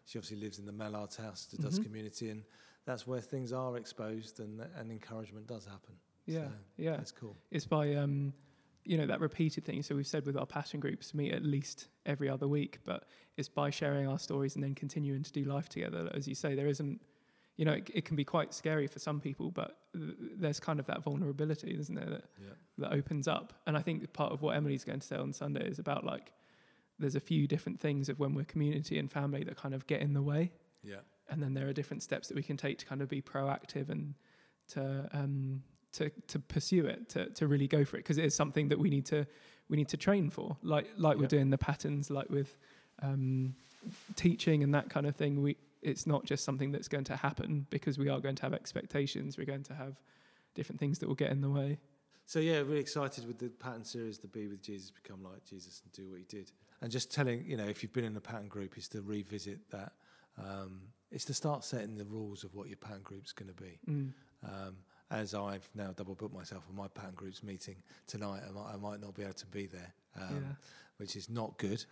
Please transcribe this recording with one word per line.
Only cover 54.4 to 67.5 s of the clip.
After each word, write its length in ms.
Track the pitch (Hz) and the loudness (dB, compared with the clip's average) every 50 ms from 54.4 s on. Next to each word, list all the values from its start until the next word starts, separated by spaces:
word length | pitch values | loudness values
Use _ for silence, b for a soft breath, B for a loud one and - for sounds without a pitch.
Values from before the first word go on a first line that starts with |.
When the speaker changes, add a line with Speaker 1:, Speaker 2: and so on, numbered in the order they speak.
| 104 | -6
Speaker 1:
With 140 | 101 101 95 | -6 -8 -8
Jesus, 300 | - 110 101 95 95 95 | -8 -10 -10 -10 -10 -14
Become 320 | - - - - 98 95 95 | -16 -18 -18 -16 -14 -12 -12
Like 220 | 92 95 - - | -14 -14 -16 -16
Jesus, 360 | - 101 92 87 90 - - - | -16 -16 -14 -14 -16 -16 -18 -20
and 80 | - - | -18 -16
Do 160 | - 95 95 | -14 -12 -12
What 80 | 92 90 | -12 -14
He 60 | 92 | -14
Did. 260 | - 107 101 92 - b b b b b b | -12 -12 -12 -12 -12 b b b b b b
And 100 | 131 120 | -6 -4
just 200 | 123 131 - - | -2 -2 -2 0
telling, 340 | - 147 139 123 117 120 - | 2 2 2 4 2 0 -2
you 100 | 175 139 | -4 -4
know, 80 | 110 104 | -2 -2
if 160 | 104 101 - | -2 -4 -4
you've 120 | - 104 - | -6 -4 -2
been 100 | 127 117 | -2 -2
in 120 | 110 107 | -2 -2
a 40 | 104 | -6
pattern 280 | - - 117 107 104 98 | -8 -8 -8 -8 -8 -8
group, 280 | 98 101 98 92 - | -8 -6 -8 -8 -8
is 100 | 87 - - | -10 -10 -8
to 120 | - 104 | -8 -8
revisit 680 | 98 101 107 104 95 92 107 98 98 101 98 - - - | -4 -4 -4 -4 -4 -4 -8 -8 -6 -8 -10 -10 -12 -10
that. 220 | - 98 98 - - b b b b b b b _ | -10 -10 -10 -10 -14 b b b b b b b _
Um, 440 | - 98 98 98 98 98 95 95 95 92 110 - _ _ _ | -12 -10 -8 -8 -8 -8 -10 -12 -14 -16 -18 -20 _ _ _
it's 160 | - - - | -10 -8 -6
to 80 | - 135 | -4 -4
start 300 | - - 151 147 123 - | -2 0 0 0 -2 -4
setting 320 | - 131 117 104 107 110 | -4 -4 -4 -4 -6 -6
the 100 | 104 101 | -8 -8
rules 380 | 101 107 110 107 104 101 92 - | -6 -6 -6 -6 -6 -8 -10 -12
of 100 | 92 98 | -12 -12
what 140 | 101 101 | -12 -12
your 100 | - 98 | -12 -14
pattern 240 | - - 110 104 98 98 | -14 -12 -12 -12 -12 -12
group's 280 | - 98 98 95 - | -12 -14 -12 -12 -12
gonna 220 | - - 95 95 90 | -12 -12 -14 -14 -14
be. 260 | - 98 90 82 - - - | -14 -14 -16 -16 -10 -4 -2
Speaker 2:
Mm. 220 | 147 143 135 135 135 B B B _ _ - | 0 0 0 -2 -6 B B B _ _ -12
Speaker 1:
Um, 320 | - 98 98 98 95 95 95 - b b b b - | -10 -8 -8 -8 -10 -12 -14 -18 b b b b -6
as 240 | - 107 107 98 104 | -4 -4 -2 -2 -4
I've 340 | 101 101 101 98 95 - - - | -4 -4 -4 -6 -8 -10 -10 -8
now 200 | 107 101 95 90 | -8 -6 -6 -6
double 200 | - 98 95 92 | -8 -8 -8 -8
booked 180 | 90 110 101 - | -8 -8 -8 -8
myself 300 | 92 85 - 98 92 80 87 | -10 -12 -12 -12 -14 -12 -12
on 60 | 95 | -10
my 140 | 101 98 95 | -10 -10 -10
pattern 260 | - - 101 95 92 | -10 -12 -12 -12 -12
groups 260 | 90 98 95 92 - 107 | -10 -12 -12 -12 -10 -10
meeting 340 | 101 | -10